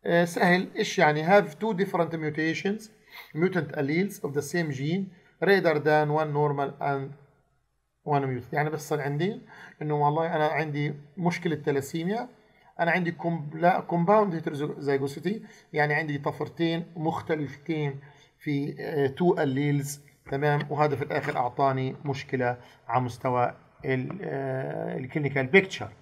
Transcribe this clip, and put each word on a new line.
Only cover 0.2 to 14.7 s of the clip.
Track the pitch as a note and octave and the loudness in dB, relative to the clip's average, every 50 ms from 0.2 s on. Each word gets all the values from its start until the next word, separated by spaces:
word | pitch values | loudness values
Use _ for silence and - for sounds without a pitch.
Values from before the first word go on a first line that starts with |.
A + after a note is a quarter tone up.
| F3 | 2
سهل، | E3+ E3+ - G#3+ F3+ F3 F3+ G3 - - | 2 2 2 4 4 4 4 2 -4 -4
إيش | - G#3+ - - F#3 | -4 -4 -2 2 4
يعني؟ | E3+ D3+ D3+ D3+ D#3 | 4 4 4 2 4
Have | E3 G3 G#3 F#3 | 6 6 6 6
two | D#3 D3 - G#3 A3+ A3 | 4 -6 -4 -4 -2 0
different | E3+ G3+ G3 - F3 E3+ D3+ | 0 -2 0 2 0 0 0
mutations، | E3 D#3+ D#3 D3+ - D#3 D#3 D#3+ D#3+ D#3+ - G3 G#3 A3 - - - _ _ _ - - - - - | -2 -4 -4 -4 -2 -2 -2 -2 -2 -2 -2 -4 -4 -4 -8 -16 -20 _ _ _ -20 -20 -20 -10 -2
mutant | D3 E3+ F#3 F3+ F3 C#3+ D3 - | 0 0 2 2 0 -4 -2 -4
alleles | D#3 C#3 C3+ D#3 E3+ G3 G3+ - - - | -2 -2 0 2 0 0 0 -4 -6 -8
of | C#3+ C3+ | -4 -4
the | D3 | -4
same | D3 - - F3 E3+ D3+ | -4 -2 -2 -2 0 0
gene | C3+ B2 C#3 D3+ E3+ G3+ G3 - - - _ _ _ _ E3 | -2 -4 -2 0 0 -2 -2 -6 -10 -20 _ _ _ _ 4
rather | F3+ G3 F#3+ F3+ E3+ D3+ D3 | 4 4 6 6 4 2 4
than | C#3 D#3 D3+ D3+ D3+ D3 | 4 4 4 4 4 4
one | D3 D#3 D#3 D3+ | 2 0 0 0
normal | D3 D3 D3+ D3 C#3+ C#3 C#3 C#3 - - | 0 0 0 0 0 -2 -2 -4 -4 -4
and | - C#3+ C#3 C#3 C3+ C3+ C#3 - - _ _ _ _ _ _ _ _ _ _ _ _ _ _ _ _ D#3 | -4 -2 -2 -2 -6 -8 -12 -18 -20 _ _ _ _ _ _ _ _ _ _ _ _ _ _ _ _ 0
one | D3 C#3+ C#3 | 0 0 0
mutant. | C3 B2+ B2 - - | 0 -4 -6 -8 -4
يعني | D#3+ D3 D3+ D3+ | -2 -2 -2 0
بيحصل | D#3 D3+ - - D#3 C#3+ | -2 -6 -4 -4 -4 -2
عندي | C3+ C#3+ C#3+ D3 F3 G3+ A3+ A#3+ - - - - - - - _ | -2 -4 -2 0 0 -2 -2 -4 -14 -18 -20 -20 -20 -20 -12 _
إنه | D3+ D3+ D3+ | -4 -2 0
والله | D3 D3 D3 D3 D#3+ E3 E3+ F3 | 2 2 2 2 2 0 0 0
أنا | D#3 D3+ D3+ | 0 0 2
عندي | D#3+ C#3+ D#3+ D3+ C#3+ D3 D3 D3 D3 - - - _ | 0 0 -2 -2 -2 -2 -2 -2 -4 -8 -14 -16 _
مشكلة | - E3 E3+ E3+ - - F3+ D#3 | -2 -2 0 0 0 -2 -2 -2
تلاسيميا، | C#3+ - D3+ C#3+ C#3 C#3 - - E3 E3 F3+ G#3 A#3 B3+ - - _ _ _ _ _ _ - _ - | 0 0 0 0 0 -2 -2 -6 -4 -2 -2 -2 -4 -4 -8 -14 _ _ _ _ _ _ -18 _ -2
أنا | E3+ E3+ | 0 0
عندي | D#3+ F#3 F3 E3 | 2 2 0 -2
كومب-، | D#3+ - - E3+ E3+ D#3 D3 D3+ D#3+ | -4 -2 -4 -2 -2 -2 -6 -8 -4
لا، | D#3+ E3+ F3 F#3 - - - | 2 4 4 4 2 0 0
compound | E3+ F3 E3+ F#3 G#3 A3 G#3 G3+ E3 | 0 2 4 6 6 6 6 4 0
heterozygosity، | E3 D#3 E3 D#3 C#3 D3+ D3 | -4 -4 -4 -4 -4 -4 -4